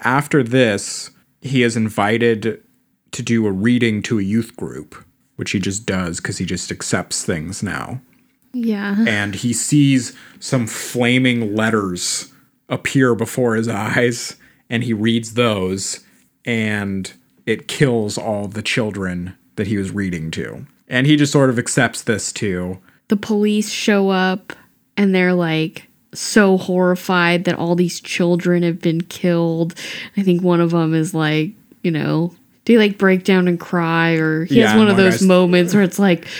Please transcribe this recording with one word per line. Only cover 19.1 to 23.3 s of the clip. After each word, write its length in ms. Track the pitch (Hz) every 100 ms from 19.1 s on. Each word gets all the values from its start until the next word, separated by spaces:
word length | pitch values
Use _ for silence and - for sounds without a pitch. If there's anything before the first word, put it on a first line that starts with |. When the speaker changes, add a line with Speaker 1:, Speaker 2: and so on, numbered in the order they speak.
| 90 90 - _ -
Speaker 1:
that 120 | 101
he 100 | 104
was 140 | 95
reading 400 | 104 95 87 80
to. 340 | - 58 55 - _ -
And 180 | 127 139
he 100 | 151
just 160 | 147
sort 180 | 147 131
of 100 | 120
accepts 420 | 120 - 117 -
this 300 | - 101 -
too. 480 | - 104 90 90 95 _ _ -
Speaker 2:
The 80 | 208
police 520 | -